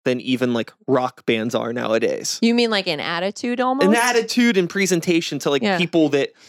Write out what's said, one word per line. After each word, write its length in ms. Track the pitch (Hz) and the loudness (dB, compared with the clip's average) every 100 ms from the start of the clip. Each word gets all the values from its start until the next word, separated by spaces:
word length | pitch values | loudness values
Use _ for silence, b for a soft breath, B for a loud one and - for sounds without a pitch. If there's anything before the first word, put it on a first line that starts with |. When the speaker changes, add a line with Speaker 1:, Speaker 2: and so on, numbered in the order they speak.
Speaker 1:
than 160 | 131 127 | -4 -4
even, 320 | 127 123 123 | -2 0 0
like, 200 | 117 107 _ - | 0 -4 _ 0
rock 380 | 127 127 - - | 0 0 -4 -2
bands 260 | 113 110 | 0 0
are 180 | 113 117 | -2 -4
nowadays. 680 | 120 113 113 107 67 - - | -4 0 0 0 -2 -6 0
Speaker 2:
You 140 | 233 233 | 2 2
mean, 160 | 233 | 2
like, 160 | 208 190 | 0 -2
an 120 | 147 | -4
attitude 640 | 139 170 190 - 240 247 | -4 -4 -4 -4 -6 -2
almost? 260 | 254 262 285 | -2 2 2
Speaker 1:
An 80 | 233 | 4
attitude 640 | 247 240 226 247 240 190 | 4 0 0 2 2 2
and 100 | 175 | 0
presentation 680 | 196 190 175 185 165 - 143 | 0 0 0 2 0 0 -4
to, 100 | 160 | -2
like, 100 | 143 | 0
Speaker 2:
Yeah. 160 | 208 180 | 0 -2
Speaker 1:
people 320 | 170 170 151 | 0 2 2
that, 240 | 139 151 _ | 2 -2 _